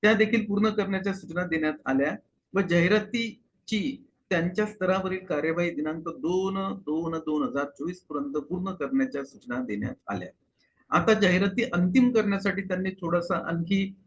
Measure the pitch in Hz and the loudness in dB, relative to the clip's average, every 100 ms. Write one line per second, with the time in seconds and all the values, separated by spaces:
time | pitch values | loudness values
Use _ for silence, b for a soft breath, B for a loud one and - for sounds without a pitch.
0 | 208 214 214 220 202 202 214 214 190 196 | 4 4 4 2 2 2 2 2 -2 -2
1 | 185 190 - 160 180 160 156 151 - 135 | -2 -6 -6 -4 -2 0 0 -2 -2 2
2 | 143 - _ _ _ 190 175 175 175 214 | 2 -2 _ _ _ -2 2 4 4 4
3 | 208 240 226 - _ _ - 214 165 - | 2 -4 -4 -8 _ _ -4 -2 -2 -4
4 | - _ _ 175 170 180 208 - 185 190 | -12 _ _ 0 0 0 -2 -2 0 0
5 | 185 185 - 151 156 165 175 147 156 165 | 0 -4 -2 -2 0 0 0 -2 -4 -4
6 | 160 147 151 185 190 190 190 196 - 156 | -8 -4 -2 0 0 -2 -4 -6 -4 -2
7 | 165 165 156 151 131 131 143 - 156 180 | -2 -4 -2 -2 0 -2 -4 -6 -8 -8
8 | _ 147 139 143 143 180 185 180 139 135 | _ -6 -4 -4 -4 -6 -4 -4 -2 0
9 | 131 139 139 - 123 123 123 104 107 - | 0 -2 -8 -14 -8 -6 -4 -4 -4 -6
10 | - 101 90 _ _ _ _ _ _ 160 | -6 -6 -6 _ _ _ _ _ _ 0
11 | 175 214 196 180 196 190 - 175 180 185 | 4 4 4 4 2 0 -2 2 4 6
12 | 247 240 202 196 196 180 190 185 190 185 | 4 4 2 0 0 -2 -2 -2 -2 -4
13 | 170 175 170 170 151 170 170 196 196 - | -2 0 0 -4 -2 -4 0 0 0 -6